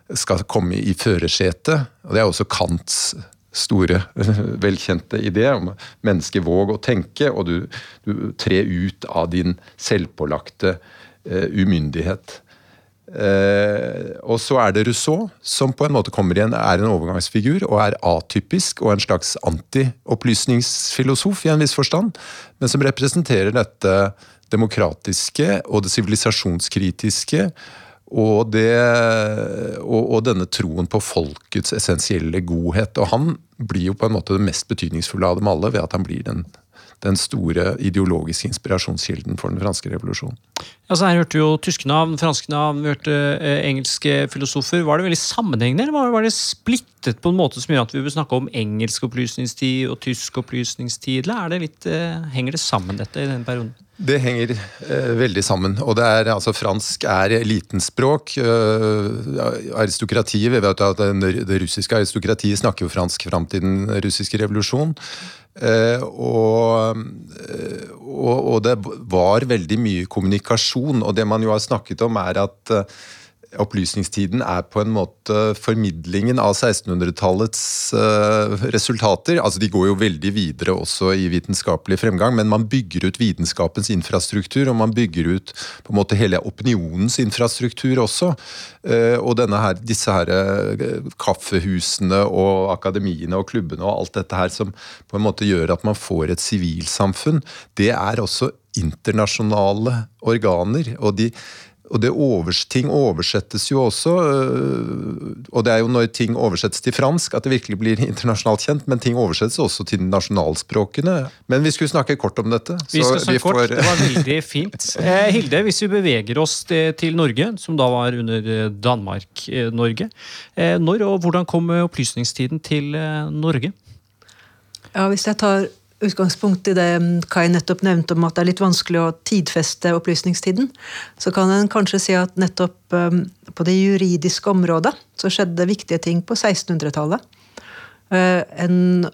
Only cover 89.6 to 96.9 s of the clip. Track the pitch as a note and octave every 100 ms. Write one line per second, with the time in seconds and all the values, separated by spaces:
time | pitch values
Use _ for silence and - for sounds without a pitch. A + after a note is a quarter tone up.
89.6 | G#2+ F#2 A#2 A2 - F#2+ E2+ F#2 F#2+ G2
90.6 | G2+ G2+ - - - - - G2 - F#2+
91.6 | F#2 F#2 - - F#2+ G2 G2+ F#2+ G2 F#2+
92.6 | F#2+ F2+ F#2+ F#2+ G2 D#2+ E2 F#2+ F#2+ A#2+
93.6 | E2 - F#2+ - F2+ - F#2 F2+ F2+ -
94.6 | G2 - - - _ G2+ G#2+ - G#2 F#2
95.6 | D#2+ F2 G#2+ G#2 - E2+ D#2+ E2+ - G2+
96.6 | F2 E2 E2